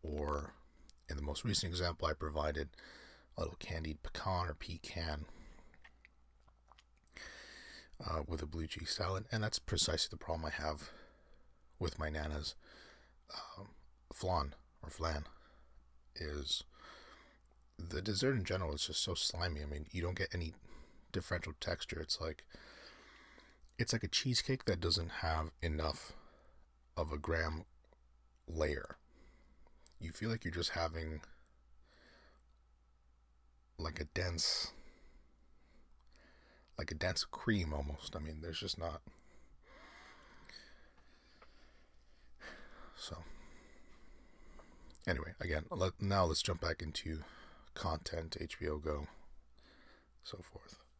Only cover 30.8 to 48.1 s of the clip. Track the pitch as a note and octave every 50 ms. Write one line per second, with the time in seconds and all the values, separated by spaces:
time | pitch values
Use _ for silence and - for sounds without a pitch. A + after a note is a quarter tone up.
30.8 | E2+ D#2+ D#2+ E2 D#2+ D#2+ D#2 D#2 - - - - - - - - - - - -
31.8 | - - - - - - - - - - - - - - - - - - - -
32.8 | _ - - - - - - - - _ - - - - - - - _ - -
33.8 | D#2+ D#2 D2 - - D2 - F2+ F2+ F2+ E2+ D#2+ - - - - - - - -
34.8 | - - - - - - - - - - - - - - - - - - - -
35.8 | - - - - - - - - - - - - - - - - - - - -
36.8 | - - - D#2 F#2 F2+ F2 - - - - - - - A2 G2+ F2 D#2 D2+ D2
37.8 | C#2+ C#2+ D2 - - - - E2 D2+ D#2 D#2 D#2 D#2 E2+ E2 - G#2 F#2+ - -
38.8 | F2 E2+ D2+ E2+ - - - - - - - - - - - - - - - -
39.8 | - - - - - - - - - - - - - - - - - - - -
40.8 | - - - - - - - - - - - - - - - - - - - -
41.8 | - - - - - - - - - - - - - - - - - - - -
42.8 | - - - - - - G2+ F#2 E2 - - - - - - - - - - -
43.8 | - - - - - - - - - - - - - - - - - - - -
44.8 | - - - - - - - - D2 D2+ - - - F2+ D#2+ D2+ D#2 - C4+ -
45.8 | F#2+ F#2+ - - - G2 G2 G2 F#2 E2+ D#2 - - - - E2 - E2 E2 -
46.8 | - D#2+ D2+ - - D#2+ D#2+ D#2 D2+ - - - - - - - - - - -
47.8 | - - D#2+ D#2 - -